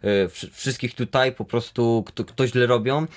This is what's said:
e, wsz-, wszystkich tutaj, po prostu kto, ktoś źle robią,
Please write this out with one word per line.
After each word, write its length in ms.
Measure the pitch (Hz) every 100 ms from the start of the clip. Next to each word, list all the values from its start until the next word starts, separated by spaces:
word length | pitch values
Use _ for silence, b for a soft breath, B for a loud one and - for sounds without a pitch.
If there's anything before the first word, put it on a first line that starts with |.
e, 260 | 101 101 92
wsz-, 220 | - -
wszystkich 440 | - 135 123 120 -
tutaj, 360 | 123 135 131
po 140 | - 110
prostu 580 | 120 117 - 117 117 -
kto, 180 | - 104
ktoś 260 | - 131
źle 140 | 123 120
robią, 400 | 120 113 147 156